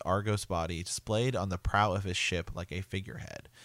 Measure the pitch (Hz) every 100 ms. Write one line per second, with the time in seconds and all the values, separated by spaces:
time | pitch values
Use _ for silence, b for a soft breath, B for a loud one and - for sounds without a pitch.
0 | - 98 104 104 - 87 82 82 87 -
1 | - 110 127 110 98 90 - 101 107 95
2 | 98 90 - 87 82 82 87 87 95 95
3 | 101 - - - - B